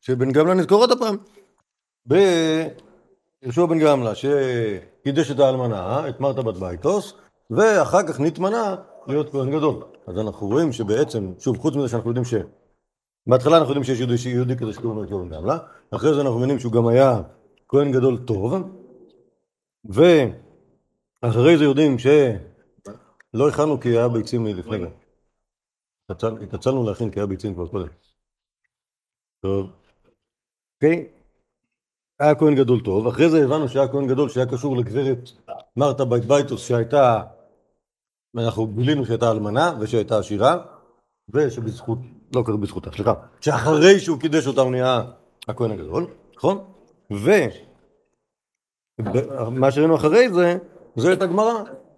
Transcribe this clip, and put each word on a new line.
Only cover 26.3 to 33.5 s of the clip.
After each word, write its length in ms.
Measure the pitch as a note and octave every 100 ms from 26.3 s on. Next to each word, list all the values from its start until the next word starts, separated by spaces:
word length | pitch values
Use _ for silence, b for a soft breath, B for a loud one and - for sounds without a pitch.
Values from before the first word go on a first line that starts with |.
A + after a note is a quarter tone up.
| A2+
התעצלנו 420 | G#2 G2 C3 C3+
להכין 260 | A2+ F#2+ A2+
כי 100 | F#2+
היה 60 | G2+
ביצים 280 | F#2+ G#2+
כבר 120 | F2 E2+
קודם. 220 | G#2 D#2+ - _ _ _ _ _ _ _ _ _ _ _ _ _ _
טוב. 300 | F#2+ G2 F#2+ - _ _ _ _ _ _ _ _ _ _
אוקיי? 260 | D3 E3+ D3+ _ _ _ _ _ _ _ _ _ _ _
היה 140 | D3
כהן 200 | D3 D#3
גדול 260 | C#3 B2+ B2
טוב, 260 | G#2 F#2+ A2+
אחרי 240 | - E3
זה 140 | D#3+
הבנו 240 | C3+